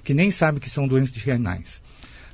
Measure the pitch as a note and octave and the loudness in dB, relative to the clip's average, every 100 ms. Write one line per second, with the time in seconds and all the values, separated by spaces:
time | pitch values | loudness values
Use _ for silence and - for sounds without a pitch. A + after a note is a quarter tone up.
0 | - C#3+ G3 F#3 D#3+ C#3+ - - C3+ C3 | 0 2 2 4 2 0 -4 -4 2 2
1 | C3 A2 C#3 A#2+ G#2+ F2+ - - - - | 2 -2 -2 0 0 -4 -8 -18 -20 -20
2 | - - - | -20 -20 -8